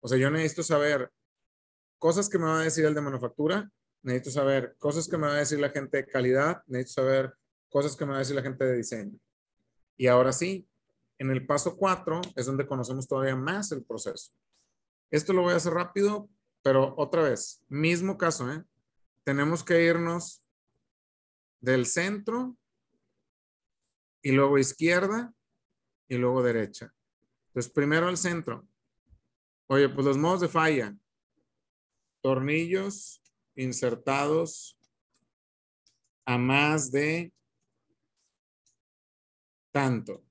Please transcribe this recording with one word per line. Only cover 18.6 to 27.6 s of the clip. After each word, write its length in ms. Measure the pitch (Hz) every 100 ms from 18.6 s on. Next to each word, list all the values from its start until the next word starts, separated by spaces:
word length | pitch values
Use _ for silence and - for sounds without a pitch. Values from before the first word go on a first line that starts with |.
| - _ _ _ _ _
Tenemos 400 | - 139 143 165
que 200 | - 170
irnos 600 | 165 170 170 170 - - _ _ _ _ _ _ _ _ _ _ _ _
del 240 | 123 131 123
centro 720 | - 180 208 208 233 254 247 _ _ _ _ _ _ _ _ _ _ _ _ _ _ _ _
y 80 | 139
luego 260 | 135 139 143
izquierda 720 | 135 - 160 175 196 220 240 _ _ _ _ _ _ _ _
y 100 | 123
luego 240 | 123 127
derecha. 500 | 123 113 104 - 110 _ _ _ _ _ _
Entonces, 220 | -